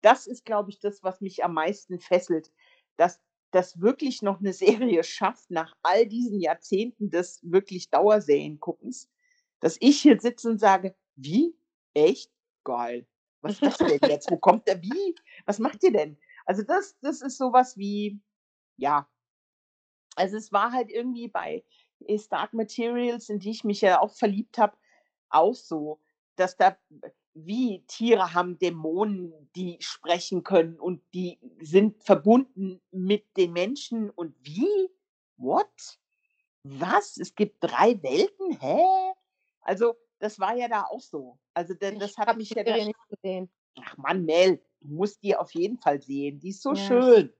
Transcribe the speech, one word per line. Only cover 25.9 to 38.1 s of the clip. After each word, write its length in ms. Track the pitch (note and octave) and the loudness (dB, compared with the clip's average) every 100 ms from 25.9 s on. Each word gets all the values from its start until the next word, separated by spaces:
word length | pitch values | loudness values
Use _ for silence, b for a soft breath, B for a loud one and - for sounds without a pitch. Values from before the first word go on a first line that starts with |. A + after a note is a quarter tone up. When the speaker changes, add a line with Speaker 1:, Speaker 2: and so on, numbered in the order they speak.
| D#3 _ _ _ - | -12 _ _ _ -2
Speaker 1:
dass 220 | F3+ - | -2 4
da, 200 | F#3+ F#3 _ D3+ - _ _ | 2 2 _ -20 -20 _ _
wie 500 | D#3 D#3+ A3 B3 F#3 _ | -20 -8 -2 -2 -4 _
Tiere 460 | - A3+ A3 F3+ | -4 2 4 4
haben 260 | F3 F3+ E3+ | 0 -2 -2
Dämonen, 920 | F3+ E3+ D#3+ E3+ G#3+ G3 F3 D#3 D3 F3 | -2 -2 -6 -2 -2 -4 -10 -16 _ -10
die 220 | F3+ E3+ | -10 -8
sprechen 600 | - - D#3 F3 - F#3 | -14 -12 -2 -2 -2 -6
können 360 | E3+ F#3+ E3 E3 | 2 2 2 -4
und 220 | E3+ F3+ _ | -8 -8 _
die 260 | F3+ F3+ - B2+ _ | -10 -8 -10 -20 _
sind 420 | D#3+ F3+ G#3+ G#3 | 2 4 4 -2
verbunden 760 | - F3 E3+ A#3+ C4+ - F#3+ F#3 _ | 2 2 6 4 4 -8 -10 -10 _
mit 340 | F#3 F#3 G3+ _ - | -8 -2 -2 _ 0
den 160 | F3+ | 0
Menschen 560 | E3+ F#3+ C#4+ - A#3 G#3 | 0 -4 -6 -8 -8 -8
und 240 | - E3 C#3 | -8 -12 _
wie? 480 | C3 D#3+ E4+ G#4 F#4 _ _ _ _ _ | -14 -4 -2 0 -2 _ _ _ _ _
What? 600 | B3 F3+ G#4+ _ - - _ _ _ _ _ _ | -2 -2 -2 _ -20 -20 _ _ _ _ _ _
Was? 540 | - C#3 F3 B3 - - | -18 -8 0 0 0 -12
Es 180 | F3+ - | -14 -2
gibt 220 | G#3 _ | -4 _
drei 400 | E3+ A#2+ G#3 A3 | -4 4 4 4
Welten? 480 | C#3 | -2